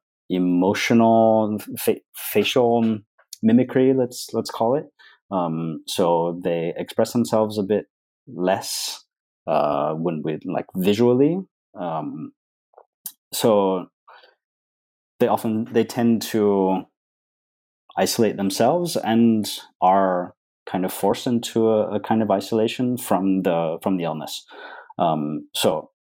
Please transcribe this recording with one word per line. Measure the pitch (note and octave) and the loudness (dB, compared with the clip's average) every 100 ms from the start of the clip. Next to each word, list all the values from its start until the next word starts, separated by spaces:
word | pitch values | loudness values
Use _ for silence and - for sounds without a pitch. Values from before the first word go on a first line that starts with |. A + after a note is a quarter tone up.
| _ _ - | _ _ -6
emotional | F#2 F2+ F2 F2+ G#2 - A#2 A2+ A2+ A2+ A2 G#2+ G#2+ - A#2 | -2 0 2 2 0 2 4 6 6 4 4 2 -4 -8 -4
fa-, | - G#2+ - | -2 -4 -6
facial | - - G#2+ G#2 C3+ A#2 A#2 A2+ G#2+ - _ _ - | -16 -4 0 0 2 2 4 2 -2 -6 _ _ -4
mimicry. | A2+ A#2+ B2+ C3 C3 | 2 4 4 4 4
Let's, | C3 B2 - - | 4 0 -6 -8
let's | A2+ A2+ | -6 -6
call | - A2+ C#3 | -2 0 0
it. | E3 _ - _ _ | -4 _ -20 _ _
Um, | F#2+ F2 D#2+ E2 D#2 - | -4 -2 -4 -6 -8 -8
so | - F2 E2+ E2+ F2 | -2 2 2 0 -4
they | F2+ E2+ E2+ - | -4 -2 -4 -6
express | F#2 - A2+ | -6 -2 -2
themselves | B2 A#2 A2+ G#2+ G#2+ | 0 0 0 0 -2
a | |
bit | G2 G#2 - _ _ _ - | -2 -2 -2 _ _ _ -16
less, | D#2+ F2+ G2 - - - - - _ _ _ - | -4 -2 -2 -4 -8 -8 -12 -18 _ _ _ -4
uh, | D3+ - D3 D3 | 0 0 0 -2
when | D#2+ E2+ D#2+ | -2 -4 -4
we, | D2+ D#2 | -6 -8
like, | - E2+ - F#2+ | -6 -8 -8 -4
visually. | F#2 G#2 A#2+ B2 D3 F#3 F#3+ _ _ - | -2 2 4 4 4 2 -6 _ _ -12
Um, | F2 D#2+ D3+ - - - _ _ _ _ _ _ - - _ | -8 -6 -8 -10 -14 -16 _ _ _ _ _ _ -18 -18 _
so | - B2 G#2 F#2+ F#2 - _ _ - - _ _ _ _ _ _ _ _ _ | -2 2 4 2 0 -6 _ _ -20 -20 _ _ _ _ _ _ _ _ _
they | A#2+ | 0
often, | C3 A#2 A2 A#2 | 0 -2 -4 -2
they | A2+ | 0
tend | A2 - A#2 A2+ | 0 0 2 2
to | - A2+ G#2 G2 F#2+ F#2 - _ _ _ _ _ _ _ _ _ _ - | 0 0 2 4 2 0 -4 _ _ _ _ _ _ _ _ _ _ -2
isolate | - - G#2+ - | -2 2 0 2
themselves | G2 - A#2+ F3 F3 - | -2 2 2 2 0 -4
and | - A2+ A#2 A2 G2+ - - _ | 0 4 4 4 0 -8 -14 _
are | F#2 G2 F#2+ F2+ F2+ - _ _ - | 2 4 4 0 -4 -12 _ _ -8
kind | F#2+ F2+ | -4 -4
of | |
forced | - G2 - - | -2 -2 0 0
into | A#2+ A#2 A#2 A2+ | -2 -2 0 2
a, | G#2+ F#2+ G2+ | 2 0 -4
a | |
kind | - A2 | -2 0
of | G#2+ | 2
isolation | G2 G2+ A2+ A2+ - B2 B2 | 0 0 0 0 0 -2 -4
from | - F#2+ G2 F#2+ | -2 0 2 0
the, | F#2 E2+ E2 E2 | 0 0 -2 -4
from | - F#2 | -2 -2
the | |
illness. | E2 D#2 D2 - - - - - - - | -2 -6 -10 -14 -16 -20 -20 -20 -16 -4
Um, | F2 D#2 D2 D2+ - | 0 0 -2 -6 -8
so | - A2 D#2+ - _ | -2 0 0 -6 _